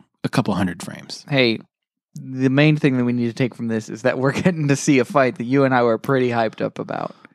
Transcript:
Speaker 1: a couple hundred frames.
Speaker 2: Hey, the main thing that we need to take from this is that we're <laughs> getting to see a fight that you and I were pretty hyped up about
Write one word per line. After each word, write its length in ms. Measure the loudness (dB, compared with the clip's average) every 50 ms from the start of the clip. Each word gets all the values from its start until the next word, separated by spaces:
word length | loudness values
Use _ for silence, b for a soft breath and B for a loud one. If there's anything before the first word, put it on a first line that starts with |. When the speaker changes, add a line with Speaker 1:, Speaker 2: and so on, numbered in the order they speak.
| _ _ _ _ -8
Speaker 1:
a 40 | -2
couple 240 | 0 0 0 0 -2
hundred 300 | -2 -2 -4 -4 -8 -12
frames. 400 | -14 -14 -16 -16 -18 -18 -18 -8 -2
Speaker 2:
Hey, 300 | 2 2 2 2 2 -2 -8 _ _ _ _ _ _ _ _ _ _
the 340 | -16 -14 -12 -6 0 0 2
main 260 | 4 4 4 4 4
thing 220 | 4 2 0 2
that 80 | 2 0
we 80 | 0 0
need 140 | -2 -2
to 60 | -4 -2
take 220 | -2 -4 -4 -4
from 140 | -6 -6 -4
this 180 | -4 -4 -4
is 140 | -6 -12 -2
that 160 | -2 -2 0 2
we're 140 | -2 -2 -2
<laughs> 80 | 0
getting 260 | 0 0 0 0 0
to 80 | 0 0
see 240 | 0 2 2 4 4
a 60 | 2
fight 320 | 2 2 2 2 2 0
that 80 | -4 -4
you 180 | 0 2 2 2
and 100 | 4 2
I 80 | 2 2
were 140 | 2 0
pretty 300 | 0 -2 -2 0 0 0 0
hyped 300 | 0 0 -2 -2 -2 -4
up 180 | -6 -6 -6
about 380 | -8 -10 -8 -8 -8 -8 -10 -12 _ _ -20